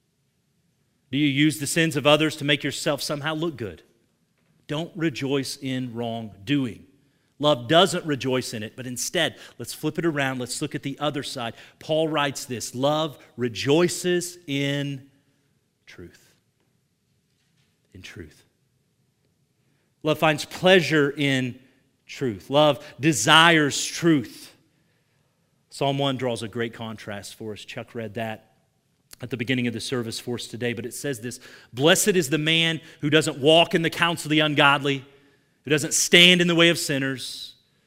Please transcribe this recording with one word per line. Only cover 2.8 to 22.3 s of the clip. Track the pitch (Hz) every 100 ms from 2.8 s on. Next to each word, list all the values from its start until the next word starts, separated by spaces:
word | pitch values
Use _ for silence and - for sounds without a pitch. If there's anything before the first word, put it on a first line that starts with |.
| 170 143
somehow | - 147 143
look | 156 170 131
good? | 107 80 _ _ _ _ _ _ _ _ -
Don't | 147 165 -
rejoice | 165 - 135 139 131 -
in | 135 127 127
wrongdoing. | 113 120 117 110 95 98 143 127 92 - _ _ _ _ -
Love | 147 139 120
doesn't | 160 190 180 160
rejoice | 139 131 127 -
in | 113
it, | 107 -
but | 127
instead, | 123 - 175 147 - - -
let's | 120
flip | - 151 -
it | 165
around. | 143 135 131
Let's | 120 -
look | 151
at | 151
the | 139 131
other | 147 139
side. | 131 131 117 - - _
Paul | - 156 160
writes | 151 143 - -
this, | 117 -
"Love | 120 139 151 160 131 - -
rejoices | 120 101 113 151 175 - 180 175 175 - -
in | 139 143 143 143 135 - _ _ _ _ _ _ _ _
truth." | - 87 - _ _ _ _ _ _ _ _ _ _ _ _ _ _ _ _ _
In | 95
truth. | - - 80 - _ _ _ _ _ _ _ _ _ _ _ _ _ _ _ _
Love | 156 151
finds | 160 147 -
pleasure | - 185 190 135 156 143 147
in | 143 131 127 117 _ _ _ _ -
truth. | - 131